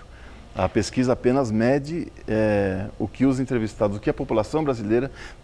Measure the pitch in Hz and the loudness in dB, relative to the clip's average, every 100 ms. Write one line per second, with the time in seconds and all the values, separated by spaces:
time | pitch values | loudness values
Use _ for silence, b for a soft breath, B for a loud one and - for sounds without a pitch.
0 | - B B B B - 92 117 104 - | -14 B B B B -2 0 2 0 0
1 | 127 143 123 135 120 110 117 143 143 170 | 2 2 4 2 2 2 4 2 0 -6
2 | - - - 110 107 104 98 95 104 - | -8 -10 -2 2 4 4 2 -2 -6 -6
3 | 110 - 135 131 127 127 110 - 104 101 | -6 2 2 2 0 0 -2 0 0 0
4 | - 143 139 113 107 156 151 117 104 117 | -2 -2 0 0 0 0 0 -2 2 2
5 | 135 B B B | 0 B B B